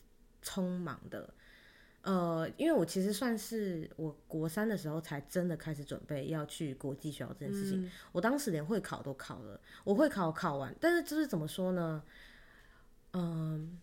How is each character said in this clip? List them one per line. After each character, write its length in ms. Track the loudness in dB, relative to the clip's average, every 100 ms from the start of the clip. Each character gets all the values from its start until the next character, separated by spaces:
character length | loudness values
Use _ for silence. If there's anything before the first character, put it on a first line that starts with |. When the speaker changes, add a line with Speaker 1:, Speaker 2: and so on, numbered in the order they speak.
| -20 -20 -20 -12
Speaker 1:
匆 340 | -6 -2 0 0
忙 240 | -4 -6 -8
的。 240 | -10 -10 -18 -20 -20 -20 -20 -20 -8
呃， 480 | 0 2 4 2 0 2
因 100 | 6
为 60 |
我 120 | 6
其 160 | 4 2
实 120 | 2
算 260 | 2 2 0
是 500 | -2 -2 0 -2 -6
我 160 | -4 -4 -6 -6
国 220 | -2 0
三 200 | 2 2
的 80 | 2
时 120 | 0
候 120 | -4
才 200 | -2 -6
真 240 | -2 0 0
的 100 | 0
开 160 | -4
始 120 | -6
准 140 | -6 -8
备 220 | -4 -4 -2
要 180 | -2 -2
去 280 | -4 -4
国 180 | -2 -4
际 200 | -4 -6
学 80 | -6
校 120 | -8 -6
这 80 | -4
件 80 |
事 160 | -2 0
情， 140 | 0
Speaker 2:
嗯。 60 | -2 -8 -4
Speaker 1:
我 100 | 2
当 160 | 2 2
时 140 | 2
连 140 | 0
会 160 | 2 0
考 200 | 0 -6
都 140 | -6
考 240 | -8 -8 -10
了， 160 | -12 -14 -18 -4
我 100 | 2
会 140 | 6 6
考 220 | 6 2
考 240 | 2 0 0
完， 180 | -4 2
但 160 | 4 4
是 60 |
就 120 | 2 0
是 80 |
怎 140 | 2 0
么 80 | -2
说 240 | 0 0
呢， 320 | 2 0 -2 -6 -18 -20 -20 -20 -20 -20 -20 -20 -20 -6
嗯， 680 | -2 0 0 0 -2 -4 -10